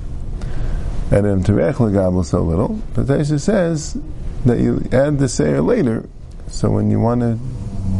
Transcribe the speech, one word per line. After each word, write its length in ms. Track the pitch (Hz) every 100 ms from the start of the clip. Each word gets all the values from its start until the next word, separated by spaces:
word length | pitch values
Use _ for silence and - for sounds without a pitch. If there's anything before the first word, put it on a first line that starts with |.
| - - - - - - - - - - -
Ein 80 | 101
Adam 220 | 101 95
Terech, 340 | 90 107 147 -
Legabel, 500 | 113 101 92 92 87
so 160 | 90
little. 400 | 87 82 123 220 -
But 120 | - 120
Taisha 340 | 147 147 147
says 580 | - 208 170 156 143 - - - - - 120
that 140 | 120
you 240 | 120 120 -
add 280 | 123 143 143
the 100 | 135
Seir 320 | - 151 139
later, 420 | - 247 131 113 - - - - -
so 220 | - 107
when 220 | 104 107
you 80 | 104
want 220 | 113 120
to 180 | 117 113 127 - - - -